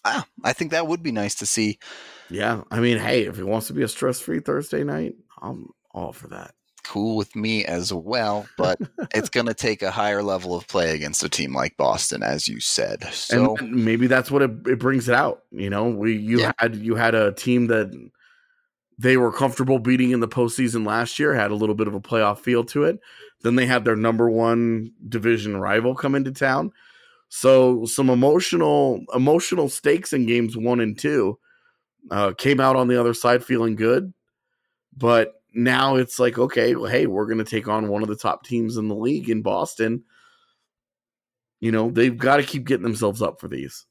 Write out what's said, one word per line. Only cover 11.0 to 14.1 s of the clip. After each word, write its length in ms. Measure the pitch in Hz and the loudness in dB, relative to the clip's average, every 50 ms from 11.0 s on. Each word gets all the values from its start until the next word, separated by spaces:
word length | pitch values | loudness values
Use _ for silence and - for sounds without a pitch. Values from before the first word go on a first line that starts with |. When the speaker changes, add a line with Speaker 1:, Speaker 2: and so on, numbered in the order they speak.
| 73 73 76 - | -4 -4 -4 -4
Speaker 1:
a 60 | - 78 | -4 -4
team 260 | - - 76 67 65 | -4 -4 -4 -4 -2
like 220 | 65 64 65 _ | -2 -2 -4 _
Boston, 480 | - 73 64 53 - - - 64 57 52 | 0 0 0 0 0 -2 -4 -4 -4 -4
as 240 | 57 69 76 - - | -2 -2 -2 -4 -6
you 100 | 57 - | -6 -6
said. 460 | - - - - 58 - 50 - - - | -4 -4 -2 -2 -2 -4 -4 -8 -10 -12
So 440 | - - - - 117 123 127 131 - - | -10 -10 -4 0 2 2 2 2 0 -2
Speaker 2:
And 260 | - 110 123 123 113 | -6 -2 -2 0 2
maybe 240 | 110 113 117 123 | 2 2 2 2
that's 220 | 123 | 2